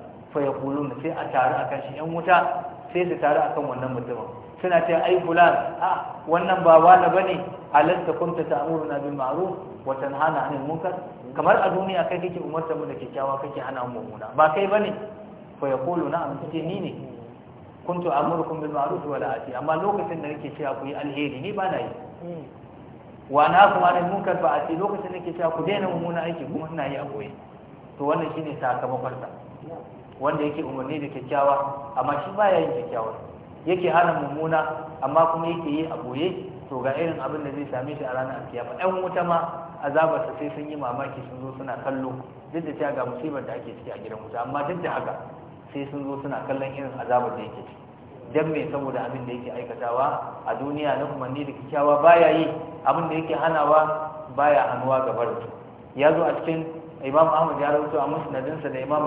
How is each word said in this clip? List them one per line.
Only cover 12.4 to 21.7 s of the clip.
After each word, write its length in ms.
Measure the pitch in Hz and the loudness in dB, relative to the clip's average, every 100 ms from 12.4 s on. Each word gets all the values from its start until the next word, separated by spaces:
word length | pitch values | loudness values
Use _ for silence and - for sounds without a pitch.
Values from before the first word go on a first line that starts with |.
| 151 160 160 | -6 -4 -2
mu 120 | 147 143 | -4 -6
da 80 | |
kyakkyawa, 460 | 123 123 139 135 135 | -8 -10 -4 -4 -4
kake 160 | - 139 | -6 -8
hana 220 | 131 131 | -8 -6
mu 140 | 123 117 | -6 -8
mummuna, 300 | 107 107 107 127 | -10 -10 -2 4
ba 160 | 156 | 6
kai 120 | 190 196 | 6 2
bane? 240 | 214 196 - - - - - - - | 2 0 -4 -8 -12 -16 -18 -18 -6
Fa 80 | 135 | -2
yaqulu, 400 | - 170 175 147 | 0 0 0 0
"Na'am," 300 | 170 147 139 156 | -2 -2 -6 -6
sai 100 | 160 | -4
ni 160 | 156 196 | -4 -4
ne. 120 | 170 - 131 - - - - - - - | -6 -8 -12 -14 -16 -18 -20 -20 -20 -10
"Kuntu 240 | - 180 175 | -6 -2 0
amurukum 480 | 143 156 165 - 156 | 2 2 0 -2 -4
bil 80 | 151 | -4
ma'ruf 320 | 147 147 185 | 0 0 -2
wa 140 | 147 131 | -4 -4
la 160 | 123 - | -2 -4
ati," 100 | 131 | -6
amma 200 | 127 151 | -4 -2
lokacin 480 | 160 202 202 170 165 | 0 0 0 -2 -6
da 60 | 147 | -6
nake 260 | 151 147 - | -8 -10 -6
cewa 180 | 143 165 | -6 -4
ku 80 | 135 | -6
yi 80 | |
alheri 460 | 139 143 139 143 127 | -6 -6 -2 -4 -4
ni 80 | 180 | -6
ba 140 | 202 | -2
na 100 | 190 | -2